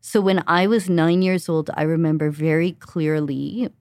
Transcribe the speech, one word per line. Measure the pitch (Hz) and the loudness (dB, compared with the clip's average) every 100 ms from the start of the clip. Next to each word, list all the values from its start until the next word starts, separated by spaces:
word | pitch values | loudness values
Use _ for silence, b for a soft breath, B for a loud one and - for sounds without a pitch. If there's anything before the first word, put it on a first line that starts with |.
So | - 220 | -2 0
when | 190 190 - | 2 0 2
I | 170 190 | 2 4
was | 226 185 | 2 2
nine | 175 160 175 | 2 4 2
years | 185 185 - | 2 0 -2
old, | 160 147 | -4 -2
I | - | -2
remember | 151 165 160 156 151 | 0 2 0 0 -2
very | 147 156 156 175 | -2 0 0 0
clearly | - - - 156 156 147 135 143 214 247 _ | -4 -10 -4 -2 -2 -2 -4 -6 -6 -8 _